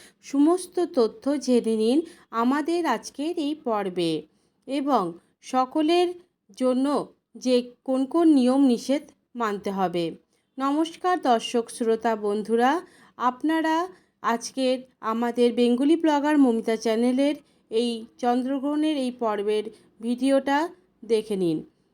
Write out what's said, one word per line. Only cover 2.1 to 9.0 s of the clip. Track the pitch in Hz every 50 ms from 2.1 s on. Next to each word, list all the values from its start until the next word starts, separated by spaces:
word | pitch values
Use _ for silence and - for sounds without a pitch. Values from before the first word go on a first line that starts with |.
| - - _ _
আমাদের | 220 226 233 247 277 302 285 330 339 349 330
আজকের | 285 233 208 - - - - 285 330 359 349
এই | 285 285 311
পর্বে | 302 - 240 220 208 196 185 175 180 170 165 160 151 - _ _ _ _ _ _ _ -
এবং | 254 269 294 269 294 269 214 185 165 165 - _ _ _ _
সকলের | - - - 254 254 254 - 311 302 311 349 349 359 349 359 - _ _ _ _ _ _ 196
জন্য | - 254 254 254 254 269 285 285 208 165 - _ _ _ _ -
যে | 220 185 254 254 247 247 247 - _ -
কোন | 269 262 262 269
কোন | 262 - 339 339 320
নিয়ম | 302 269 240 247 254 277 285
নিষেধ | 254 233 208 - - 269 302